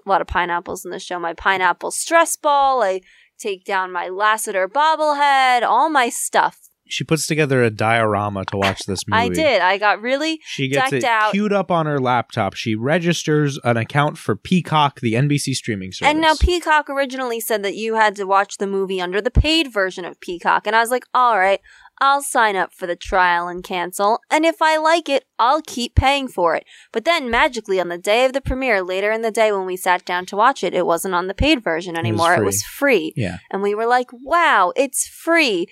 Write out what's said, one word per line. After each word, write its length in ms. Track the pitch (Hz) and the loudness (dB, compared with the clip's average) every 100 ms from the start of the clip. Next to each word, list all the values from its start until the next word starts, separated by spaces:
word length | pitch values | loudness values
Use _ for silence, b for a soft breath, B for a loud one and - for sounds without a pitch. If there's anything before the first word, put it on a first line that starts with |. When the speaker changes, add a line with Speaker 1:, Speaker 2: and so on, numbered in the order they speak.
| 196 | 0
Speaker 1:
lot 160 | 180 | 0
of 60 | 165 | 0
pineapples 580 | 185 175 175 175 180 180 | -2 -2 -4 -6 -10 -10
in 60 | |
the 80 | 175 | -12
show. 200 | - 180 | -10 -8
My 140 | 170 | -8
pineapple 580 | 170 202 190 180 175 175 | -4 -2 2 0 0 -4
stress 440 | - - 330 320 - | -6 2 2 2 0
ball. 440 | 302 285 269 262 | 0 2 2 2
I 200 | 196 190 185 b b _ | 0 -2 -8 b b _
take 260 | 220 190 202 | -8 -8 -4
down 260 | 196 185 | -4 -2
my 160 | 180 175 | -6 -6
Lassiter 580 | 185 214 214 220 196 185 | 0 0 0 -2 -2 0
bobblehead, 920 | 269 311 311 311 285 285 269 262 247 | 2 2 2 0 2 2 4 4 2
all 260 | 214 226 311 | 2 2 2
my 200 | 285 240 | 2 0
stuff. 480 | - - 208 156 - _ _ _ | -4 -2 0 0 -4 _ _ _
Speaker 2:
She 140 | - | -10
puts 240 | 139 160 - | -2 -2 0
together 340 | 156 147 131 | 0 2 4
a 60 | 117 | 2
diorama 760 | 107 110 117 110 101 104 98 95 | 2 0 2 2 0 -2 -4 -4
to 120 | 101 | 0
watch 220 | 98 95 - | 0 -2 -6
this 140 | 92 - | -8 -2
Speaker 1:
<laughs> 40 | |
I 140 | 151 240 | 0 0
Speaker 2:
movie. 100 | 87 | 0
Speaker 1:
did. 180 | 311 208 | 2 2
I 160 | 180 196 | 2 2
got 240 | 208 190 | 0 0
really 380 | 233 277 311 311 - | -2 -2 -2 -4 -8
Speaker 2:
She 240 | - 135 | -6 -2
gets 200 | 269 262 | 0 0
Speaker 1:
decked 140 | 277 | 0
Speaker 2:
it 0 | |
Speaker 1:
out. 280 | 247 226 214 | 0 2 2
Speaker 2:
queued 180 | 202 208 | 0 0
up 160 | 196 190 | 0 0
on 160 | 170 151 | 0 0
her 140 | 147 | 0
laptop. 560 | 123 123 - - 110 - | 0 0 -2 -2 -4 -4
She 200 | 117 110 | -6 -4
registers 840 | 127 175 170 165 - 151 143 131 117 | 0 0 0 -2 0 0 0 -2 -2
an 100 | 117 | 0
account 400 | 110 143 147 - | 0 0 0 -2
for 180 | - 104 | -4 -6
Peacock, 640 | - 185 - 156 143 - | 0 -2 2 2 0 0
the 140 | 120 110 | -2 0
N 100 | 143 | 0
B 100 | 143 | 0
C 160 | - | -2
streaming 380 | 131 - 101 92 | -6 -6 -6 -8
service. 180 | - 277 | -2 0
Speaker 1:
And 100 | 302 | 2
now 140 | 320 311 | 2 2
Peacock 500 | - 349 330 302 294 | 2 2 0 0 0
originally 520 | 277 277 262 254 233 | -4 -4 -4 -6 -6
said 200 | 220 214 | -2 -2
that 120 | 202 180 | -2 -4
you 200 | 220 220 | -4 2
had 200 | 214 202 | 2 0
to 100 | 190 | 0
watch 320 | 196 202 - | 0 0 -4
the 100 | 196 | -4
movie 340 | 196 190 190 | -2 -2 -4
under 200 | 180 196 | -2 -2
the 100 | 226 | 0
paid 400 | - 302 320 285 | 2 2 0 0
version 340 | 214 190 208 - | -2 -4 -4 -14
of 140 | - | -12
Peacock. 440 | - 175 190 160 208 | -12 -4 0 0 2
And 100 | 226 | 0
I 40 | |
was 100 | 233 | 2
like, 140 | 254 - | -2 -2
"All 240 | 254 247 214 | 0 2 2
right, 220 | 190 196 B B B _ | 2 0 B B B _
I'll 220 | 277 277 | 0 0
sign 340 | 277 269 220 190 | 0 0 2 0
up 180 | 170 | -4
for 120 | - 180 | -6 -8
the 100 | 175 | -8
trial 520 | - 196 180 170 175 | -2 2 2 2 -2
and 160 | 175 | -10
cancel. 560 | 185 185 175 - 202 226 - | -8 -6 -6 0 0 0 0
And 160 | 302 330 | 2 2
if 160 | 320 | 2
I 160 | 311 311 | 0 2
like 320 | 311 339 320 | 2 2 0
it, 160 | 269 - - | -2 -2 0
I'll 240 | 233 311 | 2 2
keep 320 | - 254 240 - | -2 -6 0 2
paying 320 | 262 277 254 | 4 2 -2
for 260 | - 170 156 | 0 0 0
it." 80 | - B B | -6 B B
But 100 | 226 269 | -4 0
then 240 | 339 254 | 0 0
magically 500 | 233 302 247 208 190 | 2 0 -2 -2 -2
on 80 | 175 | -2
the 80 | 175 | -4
day 260 | 208 226 262 | 0 4 4
of 80 | |
the 60 | 262 - | 0 -4
premiere, 320 | 262 262 202 | -4 0 0
later 280 | 180 185 208 | 0 -2 0
in 120 | 220 | 0
the 80 | 226 220 | -2 2
day 100 | 214 | 2
when 140 | 202 185 | 2 -4
we 100 | 180 | -4
sat 300 | 190 180 - | 0 0 0
down 200 | 180 185 | -4 -4
to 80 | 202 | 2
watch 260 | 240 277 | 2 2
it, 100 | 180 180 | -2 0
it 100 | 170 | 0
wasn't 300 | 170 196 175 | 0 0 -2
on 120 | 185 | -2
the 60 | |
paid 300 | - 277 294 | -2 2 2
version 320 | 185 160 185 165 | 0 -4 -4 -4
Speaker 2:
It 40 | |
was 60 | 165 | -2
Speaker 1:
anymore. 260 | 107 170 | 0 2
It 40 | 175 | 4
Speaker 2:
free. 80 | 101 | 2
Speaker 1:
was 180 | - | -2
free. 500 | - - 285 214 156 - | -8 -2 2 2 0 -4
Speaker 2:
Yeah. 200 | 95 87 - | -6 -6 -10
Speaker 1:
And 100 | 196 | -4
we 100 | 202 208 | -2 -2
were 120 | 226 | 0
like, 220 | 247 247 | 0 0
"Wow, 580 | 240 269 339 320 226 180 - | -12 -2 2 4 4 2 0
it's 300 | 277 - - | -2 -2 -8
free. 600 | - 320 330 285 180 185 | -8 0 2 2 0 -4